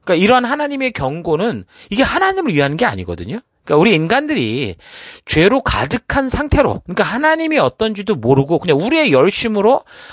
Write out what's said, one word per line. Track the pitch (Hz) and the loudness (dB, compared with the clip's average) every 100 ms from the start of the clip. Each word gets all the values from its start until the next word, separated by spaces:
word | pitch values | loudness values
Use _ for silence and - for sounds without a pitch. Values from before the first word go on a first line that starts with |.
그러니까 | - 175 | -2 2
이러한 | 190 254 | 4 2
하나님의 | 240 294 294 277 262 | 2 -4 -4 -4 -6
경고는 | - 135 160 170 151 226 117 - _ - | -4 -6 -6 -4 -2 -2 -4 -10 _ -8
이게 | 208 | -2
하나님을 | 269 349 381 381 311 | 0 0 -2 -2 -2
위한 | 147 139 156 | 0 0 0
게 | |
아니거든요. | 233 98 87 82 87 214 - _ | -2 -4 -8 -10 -8 -12 -14 _
그러니까 | - 147 | 0 4
우리 | 214 | 4
인간들이 | 165 165 247 302 262 113 123 110 85 - - - - - | 4 2 0 0 -2 -2 -4 -6 -10 -18 -20 -20 -18 -4
죄로 | 156 185 262 | 2 4 4
가득한 | - - 233 247 - 277 262 | 0 -2 -2 -4 -4 -2 -2
상태로, | - 294 294 220 139 | -4 -2 2 2 0
그러니까 | - 185 | -6 -4
하나님이 | 165 226 311 320 320 302 | -2 0 0 0 0 2
어떤지도 | 139 - 220 202 196 165 | 0 0 -4 -4 -4 -2
모르고 | 113 135 139 165 | 2 2 2 0
그냥 | 175 143 | 2 0
우리의 | 214 320 277 | 2 2 4
열심으로 | 131 175 - 233 208 208 269 - - - | 4 4 2 -2 0 2 2 -2 -20 -20